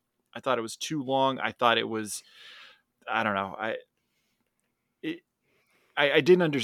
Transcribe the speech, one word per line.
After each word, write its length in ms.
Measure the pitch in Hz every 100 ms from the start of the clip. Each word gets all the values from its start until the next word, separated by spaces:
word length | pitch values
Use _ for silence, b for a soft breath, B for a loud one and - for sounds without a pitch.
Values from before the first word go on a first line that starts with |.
| _ _ _
I 60 | 120
thought 180 | 135 123
it 60 |
was 140 | 113 -
too 260 | - 156
long. 380 | 127 135 135 131
I 100 | 113
thought 260 | - 120 113
it 120 | 113
was, 340 | 110 107 - - B B B B B B _ -
I 140 | 110
don't 100 | 110
know. 220 | 98 98 -
I, 160 | 110 - - _ _ _ _ _ _ _ _ _ _ _
it, 160 | 160 - _ _ _ _ _ _ _ -
I, 160 | 143
I 80 | 151
didn't 220 | 139 180
under-, 180 | 170 143